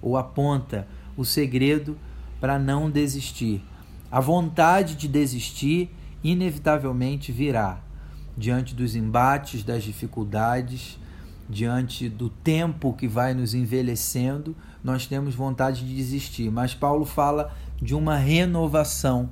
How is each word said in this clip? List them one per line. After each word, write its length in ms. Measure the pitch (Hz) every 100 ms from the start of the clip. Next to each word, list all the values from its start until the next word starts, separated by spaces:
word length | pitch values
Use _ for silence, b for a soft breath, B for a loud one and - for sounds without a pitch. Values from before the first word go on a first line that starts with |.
ou 160 | - 131
aponta 680 | 127 - 143 139 - 107 98 B B -
o 80 |
segredo 720 | 127 - 143 127 135 151 147 151 B B B -
para 200 | 131 139
não 280 | 135 139 156
desistir. 720 | 147 147 135 131 - 117 101 - B B B B
A 120 | 123
vontade 760 | 131 175 165 165 165 185 185
de 140 | 151 147
desistir 840 | 139 143 123 - - 139 170 180 B B B
inevitavelmente 1080 | 156 180 185 147 151 151 139 127 127 143 139
virá 500 | 120 143 120 101 92 - B B B B -
diante 360 | 110 123 123
dos 220 | 120 123
embates, 720 | 110 110 113 127 143 143 123
das 180 | 107 120
dificuldades, 1120 | 107 101 120 - 104 107 113 123 123 127 - - B B B B -
diante 580 | 104 117 123 127 - 123
do 200 | 107 120
tempo 640 | - - 160 170 156 139
que 160 | 120 127
vai 260 | 110 123
nos 180 | 127 120
envelhecendo, 1040 | 117 123 127 123 117 - 127 127 143 151 160 B B
nós 240 | 127 131 -
temos 260 | 139 143
vontade 500 | 123 135 127 131 127
de 80 | 127
desistir. 600 | 131 127 139 - - 113
Mas 200 | 113 123
Paulo 320 | - 143 147
fala 480 | 147 - 143 147 151 B B B
de 140 | 113 143
uma 180 | 156
renovação 1120 | 147 135 160 180 170 160 151 151 - 139 123 123